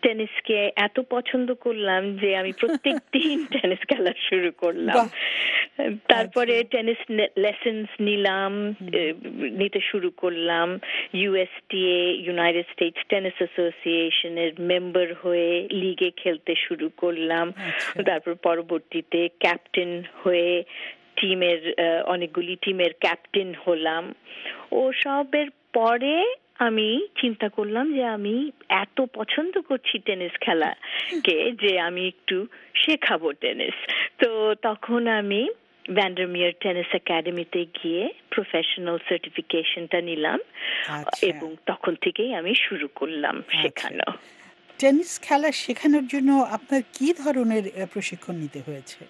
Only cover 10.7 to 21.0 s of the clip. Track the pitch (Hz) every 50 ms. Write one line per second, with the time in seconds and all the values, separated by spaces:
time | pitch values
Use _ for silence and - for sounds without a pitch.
10.7 | 180 190 - - - - - - - 185 202 202 190 190 185 - - - _ _
11.7 | - 190 185 180 180 175 175 180 175 - - 175 180 175 170 170 170 175 170 -
12.7 | - - 180 170 165 - - _ 214 196 190 185 180 - 185 170 - - 175 170
13.7 | 165 - - 170 165 165 165 165 160 - - 170 170 170 170 165 156 165 175 175
14.7 | 180 180 180 180 170 180 180 170 170 - - 180 175 175 170 170 175 175 - -
15.7 | - 202 185 190 180 - 185 180 175 - - 180 170 151 _ - 165 - - -
16.7 | 175 156 151 165 - - - 175 170 165 160 160 165 165 170 170 185 190 196 175
17.7 | 160 - - - - - 196 196 180 156 - 175 170 175 - 180 170 170 170 170
18.7 | 175 160 - _ - 165 160 _ - 170 170 170 _ _ - 180 175 - _ _
19.7 | - 190 180 175 175 175 175 170 - - - 185 180 175 170 175 175 175 170 -
20.7 | - - - - - _